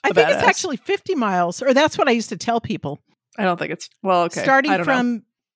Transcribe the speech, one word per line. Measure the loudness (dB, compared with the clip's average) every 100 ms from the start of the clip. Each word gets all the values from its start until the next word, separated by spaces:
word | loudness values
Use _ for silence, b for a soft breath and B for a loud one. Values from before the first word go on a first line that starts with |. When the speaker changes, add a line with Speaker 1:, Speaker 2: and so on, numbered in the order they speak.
Speaker 1:
I | 2
Speaker 2:
a |
Speaker 1:
think | 2 2
it's | 4
Speaker 2:
badass. | 2
Speaker 1:
actually | 0 -4 -6
fifty | -4 -4 -2
miles, | -2 0 0 -2 -2
or | 2 2
that's | 2 2
what | 0
I |
used | 0 -2
to | -8
tell | -4 -4
people. | -4 -8 -6 -10 _ _ _ -4
Speaker 2:
I |
don't | -2 -2
think | -4
it's, | -8 -12 _
well, | 0 2
okay. | 2 -2
Speaker 1:
Starting | 2 2 2
Speaker 2:
I | 0
don't | 2
know. |
Speaker 1:
from | 0 0 -4 _ _ _